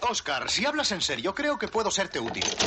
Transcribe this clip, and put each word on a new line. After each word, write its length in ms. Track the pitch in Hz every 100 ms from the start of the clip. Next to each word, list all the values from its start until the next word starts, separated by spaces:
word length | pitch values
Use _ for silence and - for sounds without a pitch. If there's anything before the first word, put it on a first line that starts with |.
Oscar, 480 | 240 214 - 135 123
si 160 | - 262
hablas 260 | 302 269
en 100 | 185
serio, 340 | - 139 160 196
creo 240 | 294 285
que 80 | 208
puedo 240 | 220 202
serte 280 | 196 185 143
útil. 240 | 113 - - -